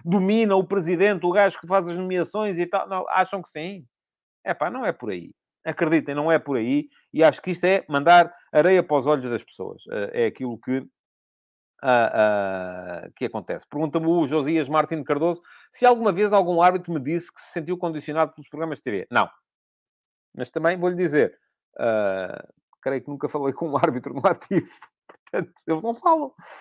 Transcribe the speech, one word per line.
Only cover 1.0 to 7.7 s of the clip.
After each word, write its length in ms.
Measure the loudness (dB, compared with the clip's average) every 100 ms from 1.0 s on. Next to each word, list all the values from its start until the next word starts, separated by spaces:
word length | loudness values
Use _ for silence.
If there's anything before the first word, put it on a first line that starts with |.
| 2 2 0
o 60 |
gajo 280 | 2 2 0
que 60 | -2
faz 220 | -2 0
as 100 | -6
nomeações 640 | -4 -4 -4 -4 -4 -4
e 80 | -2
tal. 200 | -4 -4
Não, 160 | -6 -2
acham 320 | 0 0 -2
que 80 | -10
sim? 380 | -12 -12 -12 -20 _ _ _ _ _ -8
Epá, 240 | -4 -4
não 160 | -4 -6
é 60 |
por 180 | -6 -6
aí. 220 | -8 -10 -20 _ _ -10
Acreditem, 480 | -2 0 0 0
não 180 | -4 0
é 60 | 0
por 200 | 0 -4
aí. 300 | -2 -2 -4 _ _
E 120 | 4
acho 180 | 4 4
que 80 | -4
isto 140 | -2
é 200 | 2